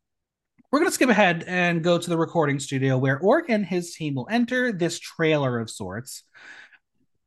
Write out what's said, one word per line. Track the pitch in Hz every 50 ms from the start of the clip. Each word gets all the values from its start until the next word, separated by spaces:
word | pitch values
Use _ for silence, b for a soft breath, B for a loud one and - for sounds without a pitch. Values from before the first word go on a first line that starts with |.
| _ _ _ _ _ _ _ _ _ _ _ _ _ _
We're | - 285
gonna | 339 381 -
skip | - 311 247
ahead | 214 185 208 180 170 165 165 -
and | 180 180 180 175 170 170 156
go | 175 175 170
to | 170 175
the | 170 165
recording | 165 156 - 170 156 143 139 143
studio | 135 - 139 131 131 135 131 127
where | 131 135 135 139
Orc | 175 196 247 330 330 -
and | 233 208 208
his | 160 190 180 175 175 -
team | - 160 151 139
will | 131 120 -
enter | 214 240 240 233 247 254 247 247 220
this | 165 175 165 170 -
trailer | - - - - 165 156 156 147 139 131 123 120
of | 113 110
sorts. | - - 107 90 92 110 131 - - - - _ B B B B B B B B B B B _ _ _ _ _ _ _ _